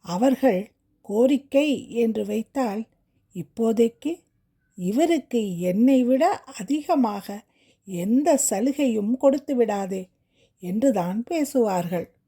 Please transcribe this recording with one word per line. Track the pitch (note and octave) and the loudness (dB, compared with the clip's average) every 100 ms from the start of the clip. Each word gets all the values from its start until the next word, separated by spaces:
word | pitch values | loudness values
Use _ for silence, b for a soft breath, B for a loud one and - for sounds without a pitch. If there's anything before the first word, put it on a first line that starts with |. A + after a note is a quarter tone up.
அவர்கள் | - F3+ B3+ C4 C4+ F#3 G#3 _ _ _ | -8 0 2 2 2 0 -4 _ _ _
கோரிக்கை | - G3+ B3+ C#4 - C#4 D4+ B3+ - | -8 0 2 2 0 0 0 -2 -4
என்று | A3+ A#3 A3 G3+ | -2 -2 -2 -4
வைத்தால், | G#3+ A3 - B3 G3+ A3 _ _ _ _ | -6 -6 -4 -4 -4 -10 _ _ _ _
"இப்போதைக்கு | F#3 E3 - A3+ A3 A#3 - D4 E4+ _ _ _ _ _ | -14 -12 -2 -2 2 0 0 -8 -8 _ _ _ _ _
இவருக்கு | - F3+ A3 E4 E4 - B3 G#3 F3 | -8 -4 0 2 0 -2 -4 -4 -2
என்னை | F3+ F#3 B3 C4 | -2 2 4 4
விட | B3 C4 E4 G#4 | 4 2 2 0
அதிகமாக | - - F#3+ D4 D4 D#4+ A#3 G3+ F#3+ G3+ _ _ _ _ | -8 -14 -4 -4 0 2 2 -2 -10 -14 _ _ _ _
எந்த | - F3+ F#3 A#3+ D4+ C#4+ - | -12 -6 0 2 4 2 2
சலுகையும் | G3 B3 C#4+ C#4 A3 G3+ B3+ | 0 -2 0 0 0 -2 2
கொடுத்து | C#4+ C#4+ - C4 | 2 2 -2 0
விடாதே" | A3+ G3+ F#3+ F#3+ F#3 _ _ _ _ _ | 0 0 -4 -6 -10 _ _ _ _ _
என்றுதான் | F3+ G3 C#4 G#3 F3 G3+ | -6 0 2 2 -2 -4
பேசுவார்கள். | A#3+ E4+ C#4+ C4+ A3+ F#3 F3 F3 - _ | -4 -4 -2 0 0 0 -2 -4 -6 _